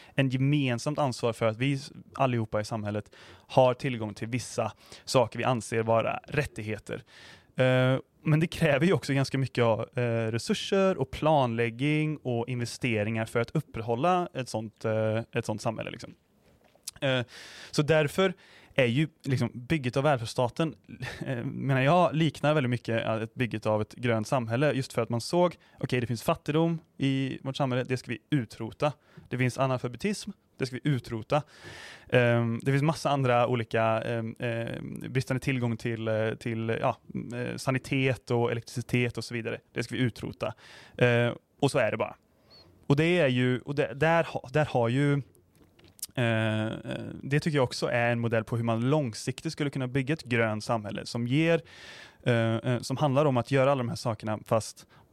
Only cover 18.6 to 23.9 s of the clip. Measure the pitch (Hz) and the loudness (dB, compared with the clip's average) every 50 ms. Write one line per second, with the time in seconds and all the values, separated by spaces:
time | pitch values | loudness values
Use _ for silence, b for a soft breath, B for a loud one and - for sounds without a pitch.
18.6 | B B B - 131 120 117 139 160 147 - _ - 139 131 113 120 113 - 120 | B B B 2 2 4 4 2 0 0 -4 _ -4 -2 0 0 0 -2 -4 -8
19.6 | 123 - 165 160 127 123 - 135 135 156 143 117 117 110 - - 127 117 - - | -4 -2 -2 -2 0 -2 -2 0 2 2 2 0 -2 -4 -2 -2 -2 0 0 -2
20.6 | 165 160 - - _ - 117 - 127 - - - - - 135 117 113 135 - 123 | -2 -2 -4 -8 _ -18 -14 -12 -10 -10 -10 -8 -6 -6 -6 -4 -6 -6 -6 -4
21.6 | 123 135 139 131 127 135 170 180 175 147 - 156 165 147 - - - 147 156 156 | -2 0 0 2 4 4 6 6 4 4 4 2 2 0 0 0 0 2 2 2
22.6 | 131 120 123 117 - - 113 110 - 113 110 107 113 113 - 127 127 107 107 107 | 2 0 0 -2 -2 -2 -2 0 0 0 -2 -2 -4 -6 -4 -2 -2 -2 -2 -2
23.6 | - 110 107 107 107 - | 0 0 0 0 0 -4